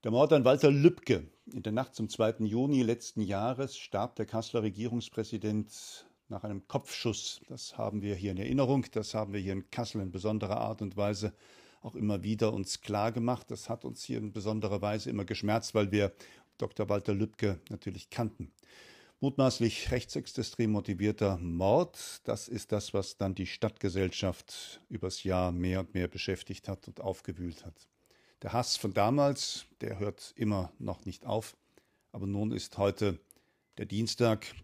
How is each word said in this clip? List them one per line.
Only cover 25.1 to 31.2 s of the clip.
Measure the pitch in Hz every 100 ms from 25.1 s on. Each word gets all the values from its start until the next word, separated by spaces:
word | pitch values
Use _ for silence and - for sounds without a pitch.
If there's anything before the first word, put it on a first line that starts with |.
| -
Jahr | 95 92 90
mehr | 87 90 92
und | 90
mehr | 95 90
beschäftigt | 90 - 95 - 95 -
hat | 98 -
und | -
aufgewühlt | 95 90 - 85 90 82 92
hat. | - _ _ _ _ _ _
Der | 101
Hass | 117 123 -
von | 110
damals, | 95 104 139 143 139 - - - _
der | 110 98
hört | 101 - - -
immer | 107 101 90 -
noch | 101 90 -
nicht | -